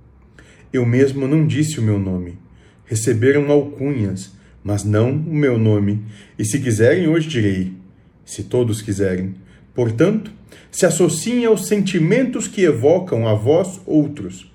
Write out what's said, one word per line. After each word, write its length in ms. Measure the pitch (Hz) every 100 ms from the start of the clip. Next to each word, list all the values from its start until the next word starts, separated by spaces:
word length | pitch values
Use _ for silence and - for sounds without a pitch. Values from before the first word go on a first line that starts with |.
| _ _ _ - - - -
Eu 140 | 131 120
mesmo 420 | 123 139 139 135
não 180 | 156 147
disse 320 | 117 156 -
o 60 |
meu 160 | 110 101
nome. 400 | 95 92 87 90 - - - _ _
Receberam 680 | 110 - 110 131 143 143
alcunhas, 800 | 147 - - 139 120 98 92 - - - -
mas 220 | 98 101 104
não 260 | 107 120
o 240 | 151 165 151
meu 220 | 139 117
nome. 480 | 110 104 101 104 - - - -
E 60 | 104
se 140 | 139
quiserem, 460 | 120 104 117 175 156
hoje 220 | 165 156
direi, 460 | 120 101 92 92 - - _ _ _
se 200 | - -
todos 380 | 104 123 117 104
quiserem. 540 | - 98 95 92 95 - - - -
Portanto, 580 | - 117 113 175 220 - - - - -
se 140 | - 175
associem 580 | 156 170 - 226 247
aos 240 | 233 208 -
sentimentos 800 | 208 - 180 156 240 254 - -
que 160 | -
evocam 640 | 175 117 139 185 185 123 113
a 60 |
vós 480 | 107 113 165 185 - -
outros. 640 | 151 135 - 92 - -